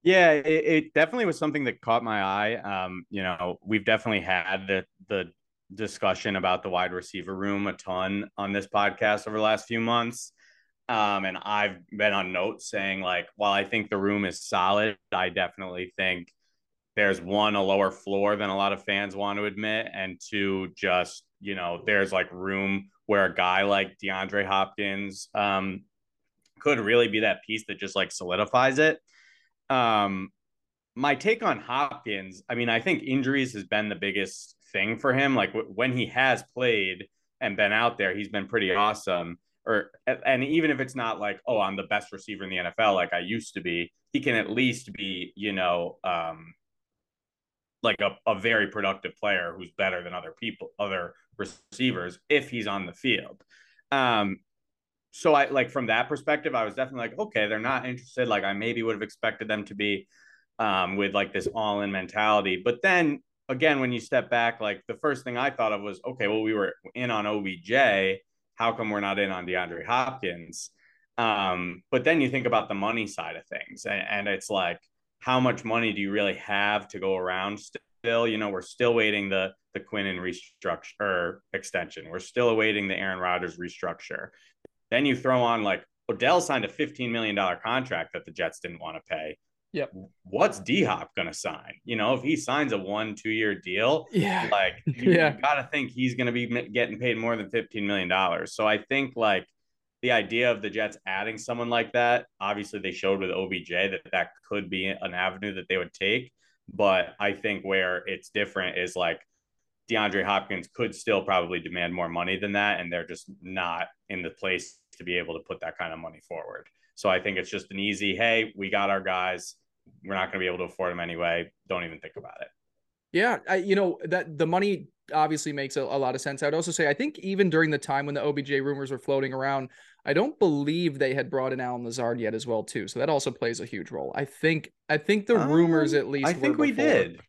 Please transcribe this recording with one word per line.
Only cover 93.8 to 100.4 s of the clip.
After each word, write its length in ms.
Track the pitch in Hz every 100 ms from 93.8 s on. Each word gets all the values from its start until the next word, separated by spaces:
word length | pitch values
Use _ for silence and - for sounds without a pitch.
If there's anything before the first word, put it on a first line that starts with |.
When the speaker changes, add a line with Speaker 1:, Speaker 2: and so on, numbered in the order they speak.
| 117 156 -
Speaker 2:
Yeah. 380 | 208 101 92 87
Speaker 1:
like, 240 | 101 95 -
Speaker 2:
<laughs> 60 | -
Speaker 1:
you, 260 | 123 190
Speaker 2:
Yeah. 220 | 170 156
Speaker 1:
you 60 | 120
gotta 280 | 139 143 127
think 200 | 147 131
he's 240 | 123 127 123
gonna 160 | 120
be 180 | 120 120
m-, 220 | 120 -
getting 260 | 113 117 107
paid 180 | 123 113
more 180 | 113 117
than 120 | 95
fifteen 360 | 117 113 110 101
million 220 | 101 90
dollars. 460 | 92 92 85 85
So 120 | - 107
I 120 | 107
think, 340 | - 135 131
like, 320 | 120 107 95 - _ _ _ _ _
the 100 | 123
idea 380 | 117 98 117